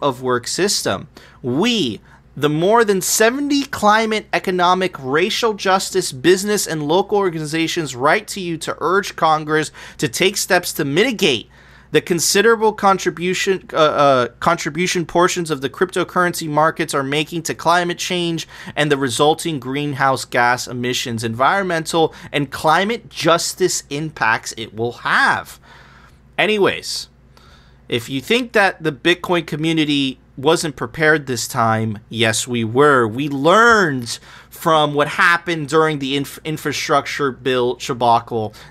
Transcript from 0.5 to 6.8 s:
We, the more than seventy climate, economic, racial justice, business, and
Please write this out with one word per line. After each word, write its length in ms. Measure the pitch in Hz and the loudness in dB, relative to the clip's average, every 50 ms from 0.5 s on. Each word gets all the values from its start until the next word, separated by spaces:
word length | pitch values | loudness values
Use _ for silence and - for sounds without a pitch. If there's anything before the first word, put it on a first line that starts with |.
| - - 180 208 - - - 131 98 - - - - - - - - - | -2 0 0 0 0 -2 -2 -2 -4 -4 -6 -12 -20 -20 -20 -20 -18 -8
We, 580 | - 123 123 147 208 247 233 214 156 117 95 85 - - - - _ _ - | -6 -2 0 0 2 2 2 0 0 -2 -4 -8 -14 -20 -20 -20 _ _ -6
the 120 | 139 139 147 | -2 -2 0
more 360 | 151 156 170 196 220 240 226 | 0 2 2 4 4 4 4
than 180 | 208 202 185 | 2 0 0
seventy 600 | 175 - - - 220 226 254 285 285 277 285 285 269 | 0 -2 0 2 2 2 2 0 -2 0 0 -2 -2
climate, 640 | - - - 214 208 214 220 226 220 220 214 208 - | -4 -4 0 2 4 4 4 2 0 -2 -4 -4 -4
economic, 600 | - 170 - 196 185 180 175 180 185 190 190 175 - - | -4 -4 -2 -2 0 2 4 4 2 2 0 -4 -4 -6
racial 520 | 135 127 135 156 185 220 - - 240 226 | -4 0 0 2 2 0 0 0 0 -2
justice, 600 | 208 196 - 196 185 202 - - - 185 175 - | -2 0 0 0 2 0 0 -2 -2 -2 -2 -4
business, 540 | 147 127 131 165 190 185 196 208 208 196 - | -6 0 4 4 4 4 2 -2 -2 -2 -2
and 200 | - 160 156 | -4 -4 -4